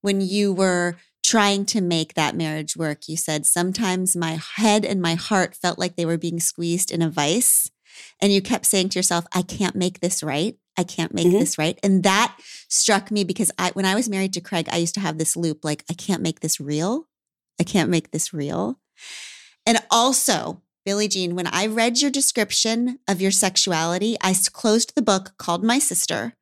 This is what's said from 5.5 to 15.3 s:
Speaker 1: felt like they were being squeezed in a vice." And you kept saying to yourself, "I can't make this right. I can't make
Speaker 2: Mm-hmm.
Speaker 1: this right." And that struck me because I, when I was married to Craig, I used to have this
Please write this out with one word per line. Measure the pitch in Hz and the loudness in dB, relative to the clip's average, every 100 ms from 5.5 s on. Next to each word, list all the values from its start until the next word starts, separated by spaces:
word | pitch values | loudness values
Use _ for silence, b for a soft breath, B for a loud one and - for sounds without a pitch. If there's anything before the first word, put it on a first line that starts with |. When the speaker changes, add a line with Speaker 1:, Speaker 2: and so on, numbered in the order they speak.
| - | -2
Speaker 1:
felt | 180 170 | -4 -2
like | 185 175 | -4 -2
they | 165 | -2
were | 170 | -2
being | 165 170 | -2 -2
squeezed | 165 - 170 170 - | -4 -2 -2 -2 -2
in | 165 | 0
a | 165 | 0
vice." | 151 147 196 247 - - _ B B B B | 0 2 2 2 2 -2 _ B B B B
And | 202 | 2
you | 196 | 2
kept | 190 247 - | 0 -2 2
saying | 196 185 | 0 0
to | 180 | 0
yourself, | 196 170 170 | 0 0 -2
"I | 185 | -4
can't | 180 - 190 - | -4 -2 -2 0
make | 180 185 | -2 -2
this | 175 - | -4 -2
right. | 156 139 196 - _ - | -4 -2 -2 -6 _ -4
I | |
can't | 180 - 165 | -4 -2 -4
make | - 170 | 2 4
Speaker 2:
Mm-hmm. | 190 | 4
Speaker 1:
this | - - | 2 0
right." | 156 - | -2 0
And | 196 190 | 2 4
that | 190 190 240 - B B B | 6 4 2 -2 B B B
struck | - - 202 208 | 0 4 2 2
me | 208 | -2
because | 185 190 196 - | -2 0 -2 0
I, | 180 | -2
when | 190 | 0
I | 190 | 0
was | 202 240 | 2 0
married | 196 190 | -2 -2
to | 190 | -4
Craig, | 175 175 165 | -4 -4 -2
I | 170 | -2
used | 170 | -2
to | - | -2
have | 190 156 | -6 -2
this | 160 | -2